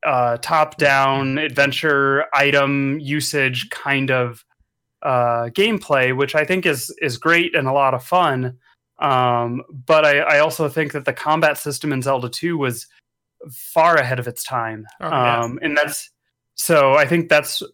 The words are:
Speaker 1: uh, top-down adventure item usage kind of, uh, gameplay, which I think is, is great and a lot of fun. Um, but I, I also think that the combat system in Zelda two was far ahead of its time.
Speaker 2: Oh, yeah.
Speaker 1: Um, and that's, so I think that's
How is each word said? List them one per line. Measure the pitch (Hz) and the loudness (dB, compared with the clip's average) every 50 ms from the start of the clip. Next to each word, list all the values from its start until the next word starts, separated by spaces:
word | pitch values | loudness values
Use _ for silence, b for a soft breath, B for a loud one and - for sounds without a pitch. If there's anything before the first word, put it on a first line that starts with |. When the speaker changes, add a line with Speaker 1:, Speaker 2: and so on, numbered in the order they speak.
| - | -2
Speaker 1:
uh, | - 143 127 123 120 120 120 | 0 0 0 0 0 -2 -4
top-down | 123 - 170 160 156 156 - - 147 143 139 135 135 135 135 139 135 135 135 | -4 -2 2 2 2 0 0 0 2 2 4 4 2 2 2 0 -2 -2 -2
adventure | 143 156 151 127 139 143 143 131 - - 156 147 139 139 139 139 139 151 - - | -2 -4 -4 0 2 0 2 0 -2 0 0 2 2 2 2 2 0 -2 0 0
item | 143 143 143 139 143 139 139 139 139 139 139 139 156 | 0 2 4 4 2 2 2 0 -2 -2 -2 -4 -4
usage | 151 135 143 147 127 - - 147 135 131 127 120 113 214 | -4 -4 -4 -4 -4 -4 -2 0 0 0 -2 -4 -8 -10
kind | - - - 143 139 135 135 131 131 | -12 -10 -4 -2 -2 -2 0 0 0
of, | 127 123 123 120 - _ _ _ _ _ _ _ _ _ _ _ _ - | 0 0 -2 -6 -12 _ _ _ _ _ _ _ _ _ _ _ _ -4
uh, | 147 131 123 120 120 120 117 117 120 120 | 0 0 2 2 2 0 -2 -4 -4 0
gameplay, | - 196 220 226 196 - - 151 135 127 127 131 | 0 0 2 0 -2 -2 0 0 2 2 2 2
which | 127 139 135 - | 0 -2 0 0
I | 156 151 | -2 0
think | 143 180 185 175 | 0 -2 -2 0
is, | 175 147 131 - - - - - | 0 -2 -2 -4 -10 -10 -6 -6
is | 147 120 - | -6 -6 -4
great | - 160 170 170 175 175 - | 0 2 2 2 2 0 0
and | 165 139 | -2 0
a | 131 131 | 0 2
lot | 143 139 135 131 | 2 2 2 0
of | 123 - | -2 -4
fun. | - - 180 180 160 135 127 127 127 127 b b b b b _ _ _ _ | -2 0 2 2 2 0 -2 -4 -6 -8 b b b b b _ _ _ _
Um, | - 147 135 127 127 123 123 120 120 120 120 131 - _ | -2 0 2 2 2 2 2 0 -2 -2 -6 -8 -10 _
but | - 139 123 - 160 156 156 | -18 -20 -2 2 4 4 6
I, | 151 143 143 | 6 4 4
I | 151 - 156 143 | 2 4 4 4
also | 151 160 156 - 160 147 | 4 2 0 -2 -4 -4
think | - 160 156 143 - | -2 -2 -4 -4 -4
that | 151 135 | -6 -4
the | - 135 | -4 -6
combat | - - 151 151 160 160 156 147 - | -4 -2 0 0 2 2 2 0 0
system | - 151 139 - - 156 143 | -6 -8 -8 -6 -4 -4 -4
in | 131 127 | -2 0
Zelda | 135 135 131 123 123 | 0 -2 -2 -2 -6
two | - - - 170 170 | -8 -6 -6 -4 -4
was | 156 139 131 123 123 - b b b b _ _ _ _ _ _ _ - 156 | -2 -2 -2 -4 -4 -10 b b b b _ _ _ _ _ _ _ -20 -20
far | 127 - - - - 165 160 170 170 | -18 -16 -16 -4 0 2 4 4 4
ahead | 156 135 123 131 123 | 4 2 0 -2 -4
of | 120 123 | -4 -8
its | 120 - - | -8 -10 -10
time. | - - 123 117 113 110 107 107 107 - _ | -6 -6 -4 -4 -4 -8 -10 -14 -16 -18 _
Speaker 2:
Oh, | - 160 | -8 -4
yeah. | 165 139 123 120 120 117 | 0 2 2 2 2 2
Speaker 1:
Um, | 117 117 123 - | -2 -4 -6 -6
and | 175 160 147 | -4 -2 0
that's, | 147 147 151 147 - - - _ _ _ _ _ _ _ _ _ | 0 0 0 -2 -10 -12 -14 _ _ _ _ _ _ _ _ _
so | - - - 170 151 139 135 135 | -8 -2 2 4 4 6 6 6
I | 147 147 | 4 4
think | 127 170 170 165 170 | 4 2 0 2 4
that's | 165 151 147 - - - - - | 2 2 2 0 -8 -8 -10 -8